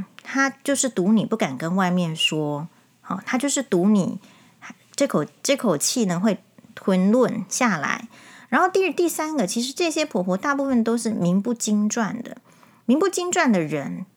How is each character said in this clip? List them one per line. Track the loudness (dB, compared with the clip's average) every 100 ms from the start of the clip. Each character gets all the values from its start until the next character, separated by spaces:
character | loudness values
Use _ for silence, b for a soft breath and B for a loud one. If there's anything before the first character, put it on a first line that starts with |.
| -12 -16
她 | -6 -2 -2
就 | -2 -4
是 | -2 -2
赌 | 0 2
你 | 2 2
不 | -2
敢 | -4 -4
跟 | -2 0
外 | 2
面 | 2 0 -2
说， | -2 -2 -2 -4 -8 b b _
好， | -10 -10 -4
她 | -2
就 | -2
是 | -2
赌 | 0 2 4
你 | 4 2 -6 B B B B B -20 _ -2
这 | 0
口， | 0 -2 -4
这 | -2 0
口 | 0 0
气 | 0 0 0
呢 | 2
会 | 0 0 _ -20 -20
吞 | -6 0 4 4
论 | 4 4 0 -6
下 | -2 0 0
来。 | -2 -4 -8 B B B B
然 | 2
后 | 2
第， | 2 0
第 | 0 0
三 | -2 -2 -2
个， | -2
其 | -2
实 | -4
这 | -2 0
些 | 0 -2
婆 | -2
婆 | -2 -2
大 | 0 0
部 | 2
分 | 2
都 | 2 0
是 | -2
名 | 0 2 2
不 | 0
经 | -2 0 0 0
传 | 0 -4 -6
的， | -10 -16 b b b b 0
名 | 2
不 | 2
经 | 0 -2
传 | 0 2
的 | 2
人 | 0 -4 -6 -10 -12